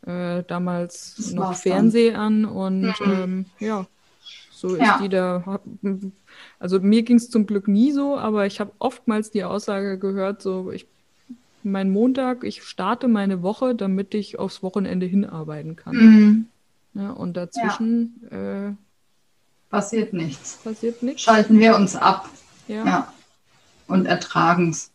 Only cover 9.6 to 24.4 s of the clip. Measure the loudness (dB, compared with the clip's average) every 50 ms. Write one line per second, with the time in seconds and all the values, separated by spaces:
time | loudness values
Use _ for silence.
9.6 | -4 -4 -4 -4 -4 -6 -6 -4 -6 -6 -4 -2 -4 -4 -6 -6 -6 -6 -6 -6
10.6 | -8 -10 -12 -14 -16 _ _ _ _ _ _ _ _ _ -20 _ _ _ _ _
11.6 | _ -4 -4 -2 0 0 2 2 2 2 2 0 -2 -4 -4 -4 -6 -10 -10 -12
12.6 | -18 -20 -10 -6 -4 -4 -4 -2 0 0 0 2 0 -2 -2 -2 -4 -6 -4 -2
13.6 | -2 -4 -2 -2 -2 -4 -2 -4 -4 _ -6 -8 -8 -8 -8 -8 -8 -8 -8 -10
14.6 | -12 -6 -4 -4 -4 -4 -4 -4 -4 0 0 -2 -2 -2 -8 -12 -12 -12 -12 -12
15.6 | -12 -14 -14 -14 _ -6 4 10 10 12 12 12 10 8 6 4 0 -4 _ _
16.6 | _ _ _ _ _ _ _ -10 -10 -10 -10 -10 -10 -8 -8 -8 -10 -10 -8 -4
17.6 | -4 -4 -2 -2 -2 0 0 0 -2 -4 -6 -16 -20 -14 -12 -10 -8 -8 -8 -8
18.6 | -8 -10 -10 -12 _ _ _ _ _ _ _ _ _ _ _ _ _ _ _ _
19.6 | _ _ -4 -4 -4 -2 -2 -4 -4 -2 -4 -6 -6 -6 -8 -12 -16 -18 -20 -14
20.6 | -12 -12 -10 -6 -6 -6 -6 -4 -6 -8 -6 -2 4 4 4 4 6 6 6 8
21.6 | 8 8 6 4 2 0 0 2 2 2 2 2 -4 -14 -20 -20 _ _ _ _
22.6 | _ -12 -10 -4 -2 -2 -2 -2 -4 -6 -14 _ _ _ _ _ _ _ _ _
23.6 | _ _ _ _ _ -2 -2 0 0 0 -2 -4 -4 -6 -2 0